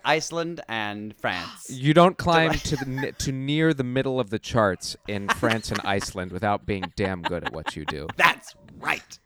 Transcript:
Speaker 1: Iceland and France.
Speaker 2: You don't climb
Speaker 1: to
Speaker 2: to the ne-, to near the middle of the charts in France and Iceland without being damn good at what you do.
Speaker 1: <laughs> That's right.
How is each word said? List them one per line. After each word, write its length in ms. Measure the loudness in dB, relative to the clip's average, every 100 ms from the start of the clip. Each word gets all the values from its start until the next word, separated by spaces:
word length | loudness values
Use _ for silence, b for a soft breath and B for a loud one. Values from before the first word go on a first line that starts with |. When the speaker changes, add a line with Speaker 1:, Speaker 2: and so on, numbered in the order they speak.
| 0
Speaker 1:
Iceland 560 | 0 0 -4 -6 -8 -6
and 480 | -6 -4 -6 -10 -6
France. 480 | -4 -2 -6 -12 -12
Speaker 2:
You 220 | -2 6
don't 240 | 8 8 6
climb 320 | 2 4 4
Speaker 1:
to 80 | 2
Speaker 2:
to 160 | -2 -4
the 100 | -4
ne-, 260 | -4 -4
to 180 | -4 -4
near 420 | -4 0 2 4
the 120 | 2 0
middle 340 | 0 0 0
of 100 | -2
the 80 | -4
charts 580 | 0 4 4 2 -6 -10 -6
in 200 | -4 0
France 420 | 2 2 0 -2
and 80 | -4
Iceland 480 | 0 -2 -2 -6 -8
without 360 | -2 0 0 -2
being 160 | -4 -4 -2
damn 280 | -2 -2
good 200 | -4 -4 -6
at 60 |
what 220 | -8 -8 -8
you 80 | -8
do. 220 | -8 -6
Speaker 1:
<laughs> 40 | 0
That's 360 | 2 0 -8 -20 -20 -8
right. 380 | -4 -4 -6 -20